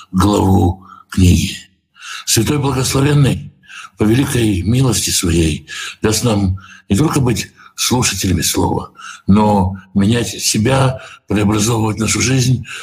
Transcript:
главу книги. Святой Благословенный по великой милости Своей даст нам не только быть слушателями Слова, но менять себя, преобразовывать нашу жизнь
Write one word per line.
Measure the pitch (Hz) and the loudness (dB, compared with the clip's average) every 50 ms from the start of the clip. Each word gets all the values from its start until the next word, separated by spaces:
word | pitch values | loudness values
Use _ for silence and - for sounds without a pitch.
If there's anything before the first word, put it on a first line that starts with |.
| - - | -12 -4
главу | - 92 98 104 101 98 98 95 95 95 92 90 90 - - - - - - - | -2 0 2 2 2 2 2 4 4 4 4 2 0 -4 -10 -20 -20 -20 -16 -6
книги. | - 95 90 90 82 80 - - - - - _ _ _ _ _ _ - - - - - - | 0 4 4 6 4 4 2 -2 -6 -10 -16 _ _ _ _ _ _ -20 -18 -16 -14 -10 -4
Святой | - - 120 104 156 147 | 0 0 0 2 0 0
Благословенный | 139 127 139 127 131 123 - - 135 135 147 143 147 139 - - - - - - _ _ - - - - - _ - | 0 0 -2 -2 -2 -2 -2 0 0 2 4 4 4 4 2 2 -2 -6 -14 -18 _ _ -20 -20 -20 -20 -12 _ -2
по | 107 | 0
великой | 107 117 135 135 139 - 120 113 107 98 85 | 2 2 2 2 0 0 0 0 0 0 0
милости | 82 101 123 131 135 120 101 - - 92 | 0 0 2 2 2 2 0 -2 -2 -2
Своей | 85 - 92 85 82 85 80 78 76 73 - - - - - - - - | -2 -2 0 0 2 2 2 0 -2 -4 -8 -12 -14 -12 -12 -14 -10 -4
даст | - 110 107 - 120 | -2 -2 0 0 0
нам | 117 107 101 98 92 92 - - - - - _ - | 0 0 0 0 -2 -2 -4 -8 -20 -20 -12 _ -2
не | 101 | 0
только | 101 147 165 - 143 | 0 0 0 0 0
быть | 123 123 107 92 - - _ - - - - - | 0 0 -2 -4 -6 -12 _ -20 -20 -18 -10 -6
слушателями | - - 127 127 107 - 98 92 - 95 85 78 | -4 -2 -2 0 0 -2 -2 -2 -2 -2 0 0
Слова, | - - - 95 92 - - - - - _ - - - - - - | -2 -2 -2 -2 -2 -2 -2 -4 -6 -10 _ -20 -20 -20 -20 -6 0
но | 92 98 107 107 107 104 98 92 92 98 95 - _ | 2 2 4 4 2 2 2 0 0 -4 -8 -10 _
менять | - 101 98 107 120 120 107 - | -2 0 2 2 2 0 -2 -4
себя, | - - - - - 107 104 127 135 131 135 127 - - - - - - _ - | -8 -6 -4 -4 -2 0 0 2 2 2 2 0 -2 -4 -12 -18 -20 -16 _ -4
преобразовывать | 98 104 98 101 107 104 104 117 120 110 110 107 98 98 | -2 0 0 2 2 0 0 0 0 0 -2 -2 -2 -2
нашу | 107 92 104 104 | -2 -2 -2 -2
жизнь | 101 123 135 131 117 127 123 107 - - - - | 0 0 0 0 2 0 0 -2 -4 -10 -14 -16